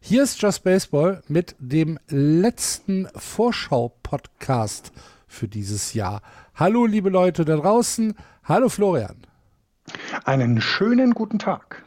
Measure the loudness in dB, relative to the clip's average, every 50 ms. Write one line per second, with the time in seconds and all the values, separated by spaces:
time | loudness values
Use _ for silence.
0 | _ 2 2 4 4 2 0 0 0 0 0 0 _ 2 2 2 2 0 0 2
1 | 2 2 0 -2 -6 _ -2 -2 -2 -2 -8 _ -10 -2 0 0 0 0 -2 -8
2 | _ _ 0 2 2 4 4 4 4 2 0 -2 -6 -6 -6 -6 _ -4 -4 -4
3 | -4 -6 -10 -16 -16 -14 -2 0 0 0 0 -2 -4 -2 -2 0 0 -2 _ _
4 | _ -8 -8 -8 -8 -12 _ _ -4 -2 0 0 0 -2 -6 -10 -14 -18 _ -20
5 | -20 -20 -20 _ _ _ -12 -10 -10 -8 -8 -8 -8 -6 -6 -6 -6 -6 -6 -4
6 | -4 -4 -6 -8 -14 -16 -20 -20 -20 _ _ 0 2 2 4 4 2 2 2 2
7 | 0 2 2 4 2 2 2 0 0 0 0 0 2 2 2 2 2 0 -2 -2
8 | -2 -2 -2 -6 -14 -20 -20 _ _ 0 2 2 2 2 2 2 0 2 2 0
9 | -2 -4 -10 -18 -20 _ _ _ _ _ _ _ _ _ _ _ _ -18 -16 -14
10 | -12 -10 -10 -8 -2 0 0 2 2 2 2 2 0 0 0 0 2 2 4 4
11 | 4 2 2 0 -2 -4 -4 -4 -2 -2 -4 -6 -8 _ -20 -20 -20